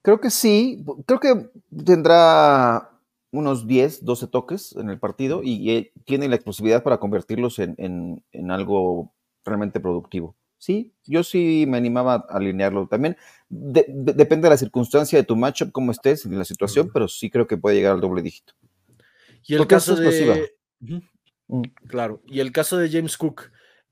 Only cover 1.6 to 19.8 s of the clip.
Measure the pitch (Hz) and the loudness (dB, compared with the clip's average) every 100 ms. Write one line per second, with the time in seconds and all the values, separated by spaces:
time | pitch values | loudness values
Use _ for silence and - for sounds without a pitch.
1.6 | _ 156 147 170 160 170 165 160 151 139 | _ -6 4 4 8 8 8 8 6 6
2.6 | 123 117 - _ _ _ _ 143 147 131 | 4 0 -4 _ _ _ _ -6 -4 -4
3.6 | 113 127 139 151 - 123 - 127 - 190 | 0 2 2 -2 -6 -6 -4 -6 -6 -10
4.6 | - - 107 98 101 - 131 170 131 110 | -12 -12 -10 -8 -8 -6 -6 -4 -4 -4
5.6 | 101 113 110 _ - 139 139 120 - 101 | -2 -2 -4 _ -6 -4 -2 -2 -4 -6
6.6 | 107 117 131 123 101 101 - 113 123 117 | 0 0 2 -2 -2 -6 -6 -6 -6 -6
7.6 | 90 80 92 87 87 82 _ - 90 92 | -8 -8 -10 -8 -10 -12 _ -14 -8 -6
8.6 | 95 101 90 87 - _ _ _ - 104 | -2 -2 -2 -4 -8 _ _ _ -8 -6
9.6 | 104 - 90 87 85 92 82 _ _ _ | -6 -6 -6 -6 -8 -12 -12 _ _ _
10.6 | - 202 240 _ - 160 175 180 170 160 | -6 -6 -6 _ -4 -4 -2 -2 0 2
11.6 | 147 123 120 120 127 120 - 98 98 95 | 0 0 0 0 0 -2 -2 -4 -4 -2
12.6 | 98 98 92 110 208 - _ _ _ 170 | -2 -2 -2 -2 -2 -6 _ _ _ -14
13.6 | 143 131 - 135 131 139 147 156 165 143 | 0 2 2 0 -4 4 4 6 4 4
14.6 | 123 127 117 147 151 156 - 113 127 - | 2 -4 0 0 2 2 2 0 -2 -4
15.6 | 151 - 127 113 135 147 104 95 92 92 | -6 -4 -4 -2 0 0 -4 -6 -8 -6
16.6 | 101 143 165 131 104 - 110 120 113 92 | -2 0 0 -2 -4 -6 -4 -2 -2 -2
17.6 | 104 101 95 95 92 90 85 - _ _ | 0 2 2 0 0 -4 -6 -12 _ _
18.6 | _ _ _ _ _ _ _ _ - 147 | _ _ _ _ _ _ _ _ -4 0
19.6 | 151 190 | 6 4